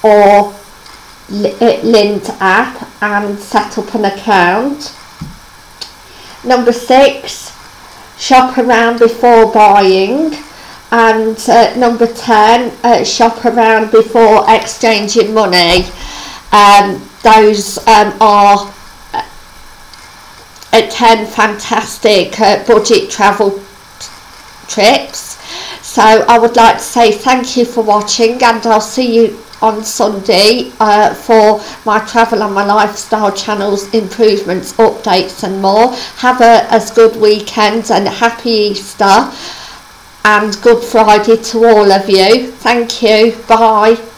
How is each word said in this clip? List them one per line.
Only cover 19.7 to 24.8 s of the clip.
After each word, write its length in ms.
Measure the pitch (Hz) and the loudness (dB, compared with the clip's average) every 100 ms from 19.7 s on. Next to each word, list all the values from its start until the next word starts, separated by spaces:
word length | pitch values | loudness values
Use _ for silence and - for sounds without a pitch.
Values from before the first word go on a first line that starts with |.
| - - - - - - - - - - | -20 -20 -20 -20 -20 -20 -20 -20 -20 -2
ten 540 | 220 214 - 240 226 214 | -2 -2 0 2 2 -2
fantastic, 1120 | - 214 208 - 220 - - 226 202 - - | -4 -4 -4 -6 -6 -6 -4 0 0 -2 0
uh, 240 | 208 208 - | 0 0 2
budget 420 | 220 208 208 196 | 0 2 0 0
travel 420 | - 202 202 202 196 - - - - | -2 0 0 -4 -4 -16 -20 -20 -20
t-, 80 | - - - - - - - | -20 -20 -20 -20 -20 -20 -10
trips. 720 | - | 0